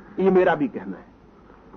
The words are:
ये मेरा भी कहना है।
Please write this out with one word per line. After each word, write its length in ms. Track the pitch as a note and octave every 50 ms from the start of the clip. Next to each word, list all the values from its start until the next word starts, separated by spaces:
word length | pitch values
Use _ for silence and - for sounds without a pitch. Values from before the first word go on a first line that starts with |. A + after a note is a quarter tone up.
| - - - -
ये 120 | F#3 F#3+
मेरा 240 | F#3 F3+ F#3 F3+ E3
भी 140 | D3+ D3 A#2
कहना 280 | - G#2 F#2+ G2+ F#2
है। 100 | - - - - _ - - _ - - - - - - - -